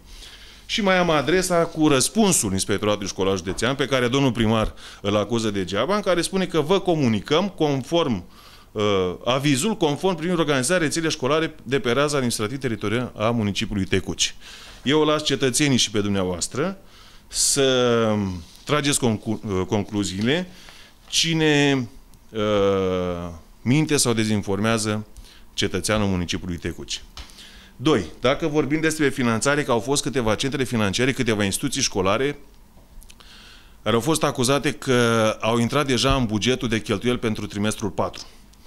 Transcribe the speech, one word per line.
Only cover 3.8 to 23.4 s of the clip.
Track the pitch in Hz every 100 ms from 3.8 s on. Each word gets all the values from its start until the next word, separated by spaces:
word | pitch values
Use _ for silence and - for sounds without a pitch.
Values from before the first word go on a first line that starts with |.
| 127
care | 131 120
domnul | 135 139
primar | 113 107 113 87 - - -
îl | 101 104
acuză | 101 117 110
degeaba, | 98 85 98 139 208
în |
care | 190 175
spune | 160 190 180
că | 160
vă | 143 190
comunicăm | 185 160 123 104 - 151 196
conform, | - 151 135 120 170 151 98 - - - - -
uh, | 107 104 98 90 85 -
avizul, | 135 147 127 214 196
conform | 151 139 190 160
prin | 170
organizarea | 170 147 135 127 185 147
rețelei | 165 160
școlare | 151 127 156 160 -
de | - 135
pe | 117
raza | 123 147 143
administrativ | 120 113 107 135
teritorial | 131 107 104 117 117 -
a | 110
municipiului | 120 104 95 104 101 92
Tecuci. | 95 - 80 - - - - - -
Eu | 123 156
las | 151 151
cetățenii | 151 131 131 120 147 123
și | -
pe | 107
dumneavoastră | 101 98 90 85 - 117 180 190 - - - - -
să | - - 139 135 127 123 117 110 104 98 87 76 -
trageți | - 147 143 139
conclu-, | 120 104 110 107 110
uh, | 92 90
concluziile | 110 92 104 92 95 117 165 180 - - - - - -
cine, | - 165 160 156 143 143 135 117 - - - -
uh, | 110 107 104 98 98 95 92 90 87 87 82